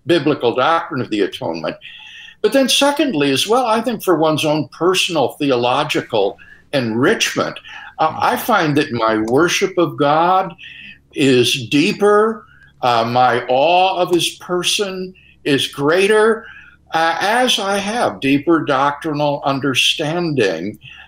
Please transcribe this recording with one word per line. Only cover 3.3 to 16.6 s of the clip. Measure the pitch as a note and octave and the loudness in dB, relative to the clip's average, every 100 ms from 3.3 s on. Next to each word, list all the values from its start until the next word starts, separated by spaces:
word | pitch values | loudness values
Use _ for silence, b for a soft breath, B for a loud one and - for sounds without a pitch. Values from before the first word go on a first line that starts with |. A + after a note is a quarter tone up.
as | C3+ - | 0 0
well, | A#3+ A#3+ | 0 2
I | A3 | 0
think | A3+ A3 | -2 -4
for | - E3 | 0 2
one's | D#3+ D#3 | 2 0
own | D#3 D#3 C#3 | 0 -2 -4
personal | - E3+ F#3 - E3 A#2+ - | -2 0 0 0 0 -2 -2
theological | C#3+ B2 A#2+ C3+ D3+ D#3+ - A2+ G2 - B B B | -2 0 0 0 -2 -4 -2 -2 -2 -4 B B B
enrichment, | C#3+ A#2+ A2 D3 A3 - - D#2+ - B B B - | -4 -2 0 0 0 -2 -4 -4 -6 B B B -2
uh, | D#3 - | -2 0
I | F3+ A#3+ | -2 -2
find | - G#3+ D#3+ C#3+ | 0 0 2 0
that | C#3+ | 0
my | A#2 A2+ A2 | 0 0 0
worship | A2 B2+ E3+ - F#3 - | 2 2 2 0 -2 0
of | E3 C3+ | -2 0
God | C#3+ D3+ F3 F#3 E3+ - B B B B _ | 2 2 4 2 0 -8 B B B B _
is | - C3+ B2+ A#2 - A#2 | 0 2 4 2 0 0
deeper, | C#3+ F3 - G3+ G#3 A3 A3 B B B _ | 0 0 2 2 4 2 -2 B B B _
uh, | B2+ A#2 | 0 0
my | A2+ B2 B2+ A#2+ B2 | 2 2 2 2 0
awe | B2+ D3+ F3+ F#3+ F3+ | 2 4 4 2 2
of | F3 | 0
his | E3+ - - | 0 -2 -6
person | - F3+ F3 - G3+ F#3+ F#3 F#3 b b | -6 -4 -2 -2 -4 -6 -10 -14 b b
is | - C3+ - | -2 0 -2
greater, | - C#3+ F3 G3 G#3+ G#3+ A3+ B B | -2 0 2 4 4 4 2 B B